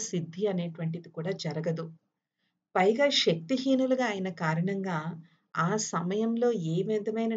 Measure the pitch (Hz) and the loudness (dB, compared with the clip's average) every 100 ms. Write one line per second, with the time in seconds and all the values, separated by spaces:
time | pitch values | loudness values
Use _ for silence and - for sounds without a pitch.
0 | - 180 - 185 208 185 170 165 160 165 | -2 -4 -4 -2 -2 0 -4 -4 -6 -6
1 | - - 165 190 160 156 165 165 165 - | -8 -8 -6 -4 -4 -4 -2 -4 -6 -14
2 | _ _ _ _ _ _ _ 196 185 233 | _ _ _ _ _ _ _ 2 4 4
3 | 285 269 - 165 - 262 269 262 262 254 | 4 4 2 2 0 0 2 4 4 2
4 | 240 196 185 175 160 160 185 196 190 165 | 0 -2 -4 -2 0 2 0 0 -2 -2
5 | 156 - - _ _ - 170 214 208 175 | -4 -8 -14 _ _ 0 0 0 0 -2
6 | 170 202 226 233 240 240 160 165 190 214 | 0 0 0 2 2 0 0 0 0 0
7 | 208 220 226 | 0 -2 0